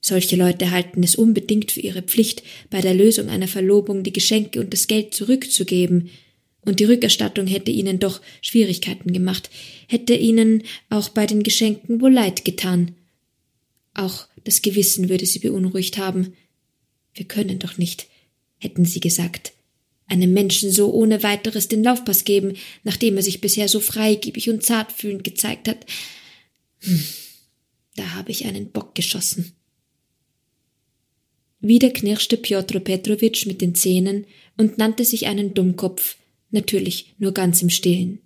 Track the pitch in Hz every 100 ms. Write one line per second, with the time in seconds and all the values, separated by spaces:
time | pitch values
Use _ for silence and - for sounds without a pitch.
0 | - 190 180 180 180 175 185 180 180 -
1 | 175 - 226 208 - 214 214 - 196 185
2 | 185 - 214 - - - - 196 185 185
3 | 208 226 202 196 185 196 190 202 202 196
4 | 190 - - 220 214 - 202 185 - 214
5 | 214 - 208 262 - - 185 180 180 175
6 | 175 - _ _ _ _ - 190 208 240
7 | 226 - 208 190 190 190 196 226 196 190
8 | 196 185 - - - 233 208 180 - 190
9 | - 180 180 185 - - - - _ 233
10 | - 240 226 226 220 220 220 - _ 214
11 | 208 - 208 214 208 - 220 214 - 233
12 | 262 262 202 180 - 175 185 180 175 -
13 | _ _ _ _ _ _ _ _ _ -
14 | 190 185 - _ - 208 214 196 190 -
15 | 180 185 180 - - 190 185 190 185 -
16 | 190 185 185 - _ _ _ _ _ _
17 | _ - 175 208 196 185 180 - 175 -
18 | - _ _ _ _ _ - - 170 175
19 | 175 - 170 170 - _ _ _ _ _
20 | _ 185 180 185 202 - 196 196 202 -
21 | 220 214 208 202 220 214 - 220 226 247
22 | 247 190 - 202 196 196 - - 214 185
23 | 226 196 196 175 208 214 208 214 208 -
24 | 220 208 226 - 226 220 - 233 220 -
25 | 208 202 190 - 208 - - 220 - -
26 | - - - - _ _ _ _ - 175
27 | 147 - - - _ _ _ _ _ -
28 | 190 175 190 - 220 196 202 - - -
29 | - - - - 175 _ _ _ _ _
30 | _ _ _ _ _ _ _ _ _ _
31 | _ _ _ _ _ _ 202 233 254 247
32 | 202 214 - 226 - 196 190 196 190 185
33 | 185 208 226 220 202 190 180 175 190 180
34 | 185 202 208 _ _ - 220 220 220 220
35 | 233 226 - 202 202 196 185 175 185 185
36 | - - _ _ _ 208 - 196 190 -
37 | - _ 196 190 185 175 175 - 185 175
38 | 180 190